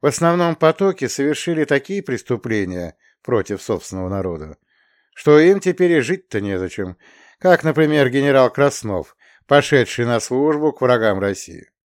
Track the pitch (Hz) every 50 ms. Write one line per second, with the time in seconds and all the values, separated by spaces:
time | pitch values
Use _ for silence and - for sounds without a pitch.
0 | - 147 131 - 165 170 170 175 175 170 165 - - 156 160 - 196 196 185 -
1 | 139 120 - - 139 147 151 - - - 170 156 151 143 147 143 135 - 190 202
2 | - - 131 113 - - 127 110 - 123 113 107 98 90 92 90 87 82 - _
3 | _ _ _ _ _ - 123 110 95 - 104 92 - - 113 87 - - 98 92
4 | 92 92 98 98 92 92 85 80 76 78 73 _ _ _ _ _ _ _ _ _
5 | _ _ _ - - 151 147 151 156 175 196 196 - 185 175 - 180 175 170 156
6 | 123 110 180 185 _ _ - 107 101 101 98 90 92 90 - - 101 90 92 _
7 | _ _ _ _ _ _ _ _ - 185 180 165 - 160 151 151 160 151 151 151
8 | 139 127 120 139 135 143 139 135 127 120 - - 143 143 - - - 110 98 90
9 | 76 - _ _ _ _ _ _ _ _ 135 147 143 - - 139 120 - - -
10 | 120 117 120 117 - - 123 131 143 151 156 147 151 156 143 - 131 123 123 117
11 | 110 110 101 98 95 101 98 - - - 82 85 - _ _ _